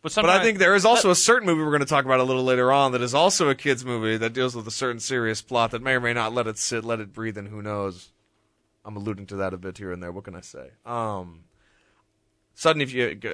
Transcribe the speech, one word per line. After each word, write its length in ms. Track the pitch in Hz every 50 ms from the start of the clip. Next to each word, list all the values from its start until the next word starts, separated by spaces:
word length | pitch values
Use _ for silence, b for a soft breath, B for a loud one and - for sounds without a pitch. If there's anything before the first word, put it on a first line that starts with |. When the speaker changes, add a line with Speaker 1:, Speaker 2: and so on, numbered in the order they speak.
Speaker 1:
But 0 |
Speaker 2:
But 100 | - 160
Speaker 1:
sometimes 280 | - 214 208 170 185 190
Speaker 2:
I 20 | 185
think 140 | 226 214 190
there 160 | 190 175 196
is 100 | 202 180
also 260 | 220 240 233 214 196
a 40 | 180
certain 300 | - - - 233 247 220
movie 160 | 185 165 156
we're 100 | 156 151
gonna 140 | 147 147 139
talk 180 | - 156 143 135
about 160 | 131 131 127
a 40 | 127
little 200 | 131 131 127 127
later 260 | 127 127 127 123 127
on 220 | 135 139 139 135
that 80 | 123 123
is 140 | 123 120 120
also 340 | 143 170 196 190 - 226 147
a 60 | 135
kids' 320 | - - 147 143 127 127
movie 320 | 127 120 117 110 110 110 110
that 160 | 113 113 113
deals 200 | 131 127 127 120
with 120 | 120 107 113
a 20 |
certain 300 | - - 135 127 120 113
serious 400 | - - 135 123 117 110 110 -
plot 300 | - _ 127 120 117 110
that 80 | - 113
may 120 | 127 135 131
or 60 | 127
may 120 | 123 117
not 220 | 120 120 113 110 117
let 120 | 123 117
it 120 | 110 107 -
sit, 260 | - - 123 113 110
let 160 | 113 117 110
it 120 | 107 98 -
breathe, 240 | 110 110 113 104 104
and 100 | 101 101
who 140 | 107 107
knows. 480 | 101 107 104 104 101 98 90 90 - _ _ _ _ _ _ _ _ _ _ _ _ _ _ _ _
I'm 100 | 104 107
alluding 280 | 101 101 110 104 95 98 92
to 80 | 101
that 180 | 98 98 95 92
a 20 |
bit 220 | 90 90 95 92 -
here 140 | 101 92
and 100 | 90 87
there. 100 | 90 87
What 120 | 87 98 101
can 100 | - 90
I 80 | 85
say? 300 | - - - - 64 - _ _ _
Um, 600 | 113 120 120 113 110 104 95 90 87 82 82 80 _ _ _ _ _ _ _ _ _ _ _ _ _ _ _ _ _ _ _ _ _ _
Sutton, 240 | - - 160 160 151
if 100 | 143 131
you, 260 | 127 127 123 110 73 104 - 107